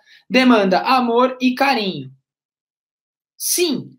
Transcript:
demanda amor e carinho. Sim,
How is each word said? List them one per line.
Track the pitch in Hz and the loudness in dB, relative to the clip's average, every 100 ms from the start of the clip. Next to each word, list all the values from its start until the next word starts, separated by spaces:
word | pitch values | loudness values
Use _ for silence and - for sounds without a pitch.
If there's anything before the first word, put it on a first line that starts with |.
| _ - _ | _ -20 _
demanda | 254 254 226 196 180 | 2 4 4 4 0
amor | - 262 240 233 254 254 | 0 0 0 0 0 0
e | 254 254 | -4 0
carinho. | 277 247 196 156 131 - _ _ _ _ _ _ _ _ _ _ _ _ | -2 -2 -4 -8 -14 -20 _ _ _ _ _ _ _ _ _ _ _ _
Sim, | - - 349 202 135 | -6 -2 -2 -4 -8